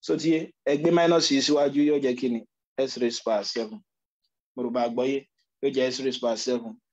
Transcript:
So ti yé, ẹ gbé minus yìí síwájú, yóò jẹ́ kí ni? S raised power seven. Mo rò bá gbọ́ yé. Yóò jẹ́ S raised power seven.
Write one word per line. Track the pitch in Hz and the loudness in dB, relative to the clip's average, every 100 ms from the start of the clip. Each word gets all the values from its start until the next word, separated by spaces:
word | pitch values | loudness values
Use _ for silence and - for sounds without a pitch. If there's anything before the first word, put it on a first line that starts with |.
So | - 160 | -2 -2
ti | 156 | 2
yé, | 160 160 _ - | 0 -2 _ -2
ẹ | 147 | 0
gbé | 165 | 2
minus | 170 170 170 156 | 4 4 4 2
yìí | 139 | 0
síwájú, | 127 147 143 139 147 | 2 2 2 2 2
yóò | 147 | 2
jẹ́ | 135 123 | 0 0
kí | 127 | -2
ni? | 117 - _ _ - | -4 -6 _ _ -4
S | 135 127 | -4 0
raised | 120 117 | -2 -2
power | - 110 | -2 -2
seven. | 101 - 110 107 _ _ _ _ _ _ _ - | -2 -6 -6 -8 _ _ _ _ _ _ _ -6
Mo | |
rò | 123 | -4
bá | 120 120 | 0 -2
gbọ́ | 117 131 | 0 -2
yé. | 139 - _ _ _ | -2 -6 _ _ _
Yóò | 139 | -2
jẹ́ | 131 127 | 0 0
S | 127 | 0
raised | 135 120 | -4 -2
power | 120 110 | -2 -2
seven. | 127 123 113 107 _ | -2 -2 -4 -16 _